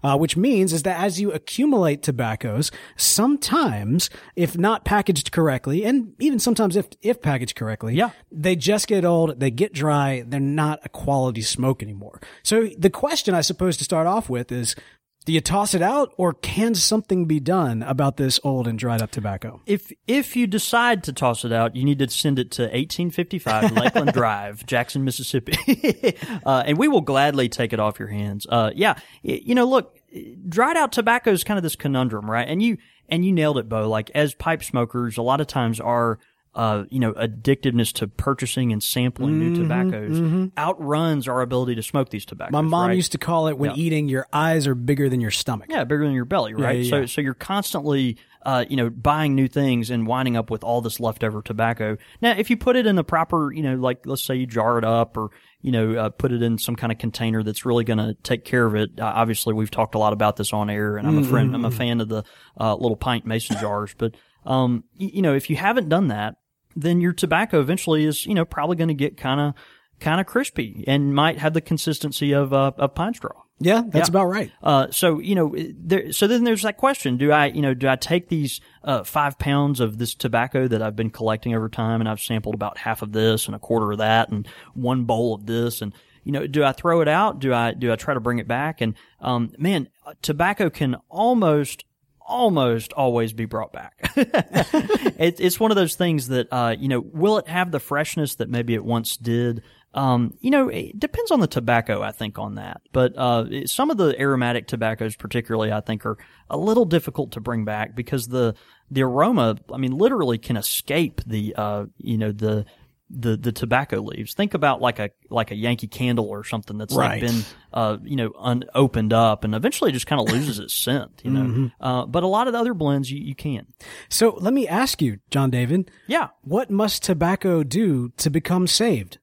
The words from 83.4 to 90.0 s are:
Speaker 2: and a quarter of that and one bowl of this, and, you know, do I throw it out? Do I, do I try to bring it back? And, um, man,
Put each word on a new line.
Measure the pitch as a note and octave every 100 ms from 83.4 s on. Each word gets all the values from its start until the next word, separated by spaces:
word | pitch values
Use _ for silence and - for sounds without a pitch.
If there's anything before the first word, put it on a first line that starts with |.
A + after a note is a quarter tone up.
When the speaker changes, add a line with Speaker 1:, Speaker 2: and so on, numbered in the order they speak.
| -
Speaker 2:
and |
a | G#2
quarter | - A#2 G#2+
of | G#2
that | A2 A2+ A2+
and | G#2+ G#2 - -
one | - B2 B2+
bowl | A#2 A2+ A#2+
of | G#2+ G#2
this, | A2+ A#2 A#2
and, | G#2+ - _ _
you | -
know, | C#3+ D3
do | C#3+
I | C#3
throw | C3 E3+ E3+
it | D3+
out? | D#3+ G#3+ D#3+
Do | C3+
I, | B2 A#2
do | G#2 B2
I | A2
try | -
to | C3+
bring | A#2 A#2+
it | G#2+
back? | A#2+ D3 D#3+
And, | A2+ G#2 - _
um, | C#3 B2 A#2 -
man, | D#3+ F#3+ B2+ _